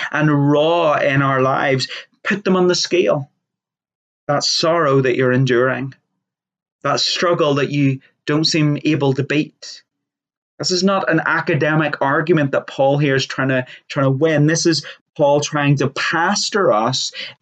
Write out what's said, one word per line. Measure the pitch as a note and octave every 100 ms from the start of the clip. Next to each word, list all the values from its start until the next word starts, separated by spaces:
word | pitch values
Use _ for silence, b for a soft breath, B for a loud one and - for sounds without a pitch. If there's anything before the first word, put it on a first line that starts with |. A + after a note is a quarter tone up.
| B
and | D3 D3+ C#3+ C#3+
raw | D3 D#3 E3+ D#3+
in | C#3+ C#3+ C#3
our | C#3 C3+
lives, | C3 C3+ C#3+ C3+ - B B _
put | - G3+
them | G3+ F#3
on | F3+
the |
scale. | F3 - F3 G3 D3 C3+ _ _ _ _ _ _ _ _ _ -
That | C#3+
sorrow | - - E3 E3+ D3+ C3+
that | C3 A#2+
you're | C3
enduring, | B2+ C3 A#2+ C3 B2+ C3+ - _ _ _ _ _ _ _ _
that | C#3 C#3
struggle | - - F3+ E3+ D#3 C#3+
that | C#3
you | C#3+ C#3 C3 B B
don't | - D3+ D#3+
seem | E3+ D3 D3
able | D3+ D3+ C#3
to | C3+
beat. | C3+ D3 D3+ _ - - _ _ _ _ _ _ _ -
This | D3+
is | F3+
not | F#3+ G3 -
an | D#3+
academic | - E3 D#3+ D3+ D3+ D#3 D3+ -
argument | C#3 D3+ D#3 E3 C#3
that | C3 -
Paul | - C3+ C#3+
here | D3
is | C3+
trying | C3+ - C3+
to, | C3 C3 B -
trying | D3 C3+
to |
win. | C3+ D#3+ D#3+ D3+
This | D#3+ E3+
is | D#3 - B _ -
Paul | C#3+ C#3+
trying | C#3+ D3+ C#3+ C#3+
to | C3+
pastor | - - E3 F3+ G3+ - G#3+ E3+
us | G#2+ A#2 C3+ - B B B